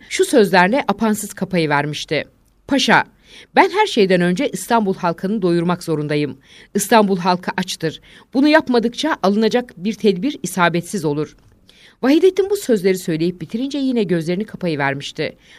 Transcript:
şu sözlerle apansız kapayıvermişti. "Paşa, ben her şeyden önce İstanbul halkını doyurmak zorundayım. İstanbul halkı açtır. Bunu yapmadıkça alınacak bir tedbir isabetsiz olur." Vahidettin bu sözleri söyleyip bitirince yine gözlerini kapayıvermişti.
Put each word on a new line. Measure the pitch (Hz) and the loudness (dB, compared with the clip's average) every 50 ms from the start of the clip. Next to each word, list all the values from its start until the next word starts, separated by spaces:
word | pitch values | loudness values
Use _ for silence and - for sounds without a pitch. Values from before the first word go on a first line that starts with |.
| - - | -8 -6
şu | - - 381 | -4 -2 0
sözlerle | - - 247 208 170 180 180 175 185 240 285 - - | 2 4 4 4 6 6 4 4 4 2 0 -2 -2
apansız | 196 - 226 214 214 214 - 196 - | -4 -2 -2 -2 -2 -2 -4 -10 -10
kapayıvermişti. | - 190 185 190 175 160 147 147 143 143 151 147 - - - 160 131 - - _ _ _ _ _ _ _ | -10 -8 -4 -2 -2 0 0 0 0 -2 -2 -6 -8 -8 -6 -6 -6 -6 -8 _ _ _ _ _ _ _
"Paşa, | - 277 269 - 233 - - - - _ _ _ _ - - - _ - | -2 -2 0 2 4 4 4 2 0 _ _ _ _ -20 -20 -20 _ 2
ben | - 359 381 | 4 4 4
her | 349 415 427 | 2 0 0
şeyden | 403 - 247 196 180 185 180 | 0 2 2 2 4 4 2
önce | 175 180 180 180 285 - | 2 2 0 0 -2 -4
İstanbul | - 180 - - 240 233 214 190 190 | -6 -8 -4 -2 0 0 0 -2 -4
halkını | - - 175 170 - - 190 220 233 185 | -2 -4 -4 -4 -4 -4 -4 -4 -2 0
doyurmak | 175 170 170 170 180 175 175 - | 0 0 0 0 0 -2 -4 -4
zorundayım. | 170 160 147 151 147 151 151 147 - - - _ _ - - - _ - | -4 -4 -4 -2 -2 -2 -2 -2 -4 -6 -10 _ _ -20 -20 -16 _ -4
İstanbul | 208 - - 240 220 214 185 196 175 | -4 0 2 4 4 4 2 0 -2
halkı | 175 190 180 180 185 - - | 0 -2 -2 -2 -2 -6 -6
açtır. | 185 180 185 - - - 156 139 - _ - - - - _ - | -6 -6 -6 -8 -6 -6 -8 -8 -10 _ -20 -20 -20 -18 _ -2
Bunu | - 269 302 | 2 4 4
yapmadıkça | 302 311 302 247 247 240 233 240 - - - 311 - - - | 4 4 4 2 0 0 0 0 -2 -4 -4 -4 -2 0 0
alınacak | 196 202 220 220 214 - 247 247 - - | 0 2 2 2 2 0 0 -2 -4 -10
bir | 165 175 220 214 | -8 -6 -6 -4
tedbir | - - 214 185 175 190 285 294 - - | 0 0 0 2 2 -2 -6 -6 -6 -8
isabetsiz | 170 - 190 175 170 165 170 165 - - 196 151 | -8 -2 0 2 2 2 0 -4 -6 -6 -4 -4
olur." | 151 143 151 151 - - _ _ _ _ _ _ _ _ _ _ - _ _ - | -2 -2 -2 -4 -6 -10 _ _ _ _ _ _ _ _ _ _ -20 _ _ 2
Vahidettin | 262 285 330 339 381 370 - 381 392 | 2 4 4 4 4 4 2 0 -2
bu | 415 | -2
sözleri | 403 - - 233 196 170 196 185 185 | -4 0 0 0 0 2 0 0 0
söyleyip | - - 160 156 165 180 185 - | -2 -4 -4 -2 -2 -4 -4 -6
bitirince | 170 - - 226 269 277 285 285 | -8 -8 -6 -6 -6 -6 -4 -4
yine | 269 262 240 233 202 | -2 -2 0 0 0
gözlerini | 165 180 170 151 165 180 185 214 | 0 0 -2 -2 -2 -4 -4 -6
kapayıvermişti. | - - - 185 175 156 139 143 139 139 143 143 - - - 151 - - _ _ _ - | -8 -8 -6 -4 -4 -2 -2 -2 -2 -4 -4 -8 -10 -8 -8 -8 -8 -8 _ _ _ -20